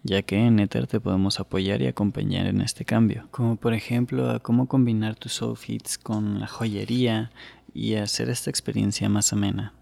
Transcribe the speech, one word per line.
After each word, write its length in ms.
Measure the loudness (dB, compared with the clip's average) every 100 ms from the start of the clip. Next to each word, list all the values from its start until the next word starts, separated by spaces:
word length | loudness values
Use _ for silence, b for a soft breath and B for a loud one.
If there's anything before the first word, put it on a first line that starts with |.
ya 180 | 0 -2
que 160 | 2 2
en 220 | 6 6
Éter 260 | 4 0 0
te 140 | -2
podemos 400 | 0 2 2 0
apoyar 420 | -2 -2 0 0
y 60 | 0
acompañar 580 | 0 -2 0 -2 0 0
en 160 | 0
este 240 | -2 -4 0
cambio, 420 | 4 4 2 -8
como 240 | -2 0 0
por 180 | 0
ejemplo 560 | -2 0 0 0 0 0
a 80 | -2
cómo 300 | 2 2 4
combinar 480 | 4 4 2 0 -4
tus 260 | -8 -6
outfits 560 | -4 -6 -8 -8 -6 -8
con 420 | -4 -2 -2 -2
la 60 | -6
joyería 880 | -4 -2 -2 -2 2 2 2 -4 B B B -14
y 220 | -6 -2 0
hacer 340 | -2 -2 -2
esta 220 | -2 -4
experiencia 580 | -4 -4 0 0 0 2
más 240 | 2 2
amena. 400 | 0 0 -2 -6 -12